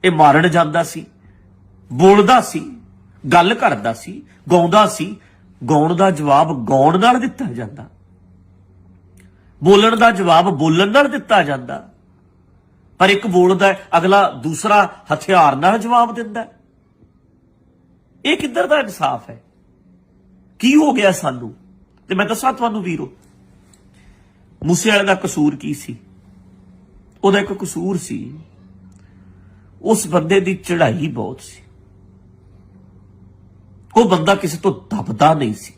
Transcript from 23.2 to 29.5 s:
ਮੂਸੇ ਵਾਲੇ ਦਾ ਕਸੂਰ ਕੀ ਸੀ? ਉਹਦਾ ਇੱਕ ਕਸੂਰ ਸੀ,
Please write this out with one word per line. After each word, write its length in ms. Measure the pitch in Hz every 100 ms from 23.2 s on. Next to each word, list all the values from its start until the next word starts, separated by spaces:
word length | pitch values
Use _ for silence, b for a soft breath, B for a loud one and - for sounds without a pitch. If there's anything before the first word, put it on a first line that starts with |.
| _ _ _ _ b b b b b b b b b _
ਮੂਸੇ 280 | 143 180 220
ਵਾਲੇ 140 | 208
ਦਾ 120 | 196 190
ਕਸੂਰ 400 | 185 - 147 143
ਕੀ 180 | 151 143
ਸੀ? 220 | - 117 _ _ _ _ _ _ _ _ _ _ _ _
ਉਹਦਾ 160 | 196 196
ਇੱਕ 140 | 202
ਕਸੂਰ 440 | 190 185 165 180 185
ਸੀ, 200 | - - 120 151 - _ _ 95 - - b b b b b